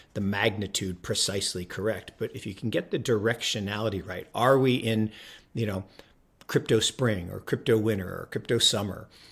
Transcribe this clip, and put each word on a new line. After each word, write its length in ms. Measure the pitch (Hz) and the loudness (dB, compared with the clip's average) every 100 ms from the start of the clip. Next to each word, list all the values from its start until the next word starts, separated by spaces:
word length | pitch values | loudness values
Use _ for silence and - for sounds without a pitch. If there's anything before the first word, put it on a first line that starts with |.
| - | -12
the 60 | - | -4
magnitude 800 | 98 101 113 101 98 - 95 87 | -2 2 2 2 -2 -4 -4 -6
precisely 640 | - 107 - 101 - 92 | -4 -2 0 -2 -4 -6
correct, 480 | 90 - 104 98 - - | -8 -4 -2 -2 -8 -8
but 160 | - | -8
if 120 | - - | -6 -10
you 80 | |
can 160 | 98 117 | -6 -4
get 200 | 160 - | -2 -2
the 80 | 165 | -2
directionality 1080 | 120 110 107 117 - 113 101 104 113 98 95 | 2 2 2 0 -2 -4 -4 -2 -2 -2 -6
right, 200 | 92 - | -10 -8
are 240 | 107 120 135 | 0 6 6
we 160 | 131 | 6
in, 360 | 123 113 110 107 - - - - | 4 2 2 0 -2 -16 -20 -10
you 120 | 113 110 | -4 -2
know, 180 | 95 98 - - _ _ _ - | -2 -8 -14 -20 _ _ _ -2
crypto 340 | 147 - 113 | 0 4 4
spring 500 | - - 127 101 87 | 2 0 0 0 -4
or 100 | 98 | -10
crypto 380 | - - - 113 | -4 -2 2 2
winter 300 | 107 104 90 | 4 0 -4
or 200 | 90 - | -8 -8
crypto 280 | - - 117 | -8 -2 2
summer? 500 | - 107 101 - - - - | 4 2 -2 -6 -12 -20 -20